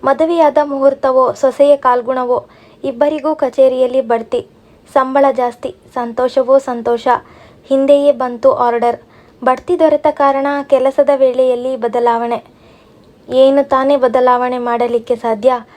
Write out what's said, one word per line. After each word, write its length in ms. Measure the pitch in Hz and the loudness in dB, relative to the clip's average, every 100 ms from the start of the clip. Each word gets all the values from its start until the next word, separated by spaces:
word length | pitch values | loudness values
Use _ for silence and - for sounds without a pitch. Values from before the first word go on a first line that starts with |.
ಮದುವೆಯಾದ 540 | 269 269 320 339 311 277 | -2 0 0 2 2 2
ಮುಹೂರ್ತವೋ 680 | 294 277 269 269 269 262 254 | -2 0 0 0 -2 0 0
ಸೊಸೆಯ 440 | - 269 240 285 277 | 0 -2 2 2 4
ಕಾಲ್ಗುಣವೋ, 640 | 269 247 240 262 247 247 - _ - _ | 2 0 -2 -6 -2 -4 -6 _ -20 _
ಇಬ್ಬರಿಗೂ 500 | 269 240 294 311 277 | -10 -2 -2 -2 -4
ಕಚೇರಿಯಲ್ಲಿ 640 | 302 269 240 262 254 254 254 | -4 -4 2 0 2 -2 -2
ಬಡ್ತಿ, 400 | 226 233 226 247 - _ _ _ _ | -2 -4 -4 -8 -8 _ _ _ _
ಸಂಬಳ 320 | - 262 269 277 | -2 0 2 0
ಜಾಸ್ತಿ, 440 | 247 247 233 254 - - | 0 -4 -6 -12 -14 -14
ಸಂತೋಷವೋ 640 | - 240 233 254 269 247 269 | -10 -8 -4 -2 -2 2 0
ಸಂತೋಷ. 500 | 269 240 233 233 233 247 - - - - - | 0 -8 -4 -4 0 -2 -4 -20 -20 -20 -4
ಹಿಂದೆಯೇ 440 | 269 269 285 285 | -2 4 4 4
ಬಂತು 400 | 254 254 240 269 | 0 -2 0 0
ಆರ್ಡರ್. 420 | - 240 240 240 233 - - _ _ | 2 0 0 -2 -4 -10 -20 _ _
ಬಡ್ತಿ 340 | 247 262 - 359 | -2 -2 -2 0
ದೊರೆತ 280 | 311 302 302 | 2 2 0
ಕಾರಣ 360 | 294 277 277 277 285 | 0 0 0 -2 -4
ಕೆಲಸದ 480 | 277 269 262 269 285 277 | -2 0 0 0 0 2
ವೇಳೆಯಲ್ಲಿ 600 | 262 247 254 247 254 262 | 2 2 0 0 -4 -6
ಬದಲಾವಣೆ. 640 | 233 240 240 233 233 240 - _ _ _ _ _ _ _ - | -4 -2 0 -2 -4 -6 -10 _ _ _ _ _ _ _ -6
ಏನು 400 | 254 269 277 277 | 2 4 4 0
ತಾನೇ 280 | 269 269 285 | 0 0 2
ಬದಲಾವಣೆ 600 | 247 247 254 247 247 247 | 2 2 2 2 0 -4
ಮಾಡಲಿಕ್ಕೆ 580 | 240 233 240 233 233 233 | -4 -2 -2 -4 -4 -6
ಸಾಧ್ಯ? 360 | 233 220 233 247 226 | -4 0 0 0 -6